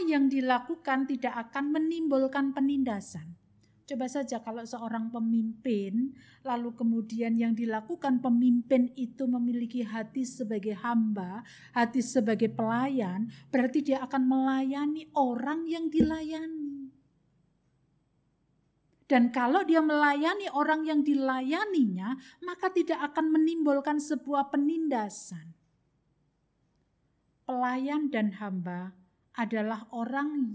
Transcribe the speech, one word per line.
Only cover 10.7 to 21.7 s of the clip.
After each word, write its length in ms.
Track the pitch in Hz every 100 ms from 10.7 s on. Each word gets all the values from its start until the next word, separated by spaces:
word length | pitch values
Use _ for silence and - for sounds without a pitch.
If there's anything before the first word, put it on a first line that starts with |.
| 190
hamba, 640 | 240 233 220 202 180 208 - - - 226
hati 240 | 233 262
sebagai 480 | 226 262 214 220 220
pelayan, 800 | 220 220 233 269 269 190 185 226 - -
berarti 320 | 262 254 302
dia 160 | 285 269
akan 240 | 262 269
melayani 880 | 254 262 262 269 269 277 294 311 311
orang 560 | 294 254 233 262 320 330
yang 240 | 330 330
dilayani. 960 | 311 320 320 311 320 320 320 285 277 269 - _ _ _ _ _ _ _ _ _ _ _ _ _ _ _ _ _ _ _ _
Dan 240 | - 262 240
kalau 320 | 254 247 349 320
dia 160 | 320
melayani 640 | 311 294 294 285 320 403 392
orang 400 | 277 302 311 311
yang 160 | 302
dilayaninya, 1400 | 294 277 262 262 262 330 427